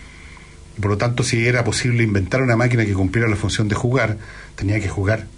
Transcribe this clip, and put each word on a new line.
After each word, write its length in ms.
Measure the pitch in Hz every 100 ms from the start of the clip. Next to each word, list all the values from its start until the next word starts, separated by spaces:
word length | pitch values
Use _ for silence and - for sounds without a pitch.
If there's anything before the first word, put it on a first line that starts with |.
| - - - - - - - -
Y 40 |
por 100 | 101
lo 80 | 101
tanto, 240 | 123 127
si 240 | 120 117 117
era 180 | 123
posible 380 | 117 - 123 120
inventar 400 | 110 98 92 131
una 140 | 131 113
máquina 300 | 123 120 104
que 80 |
cumpliera 340 | 95 95 113 113
la 80 | 98
función 320 | 98 - 107
de 60 |
jugar, 420 | 104 120 131 113 104 - - - -
tenía 240 | 98 107
que 80 | 98
jugar 380 | 101 95 110 -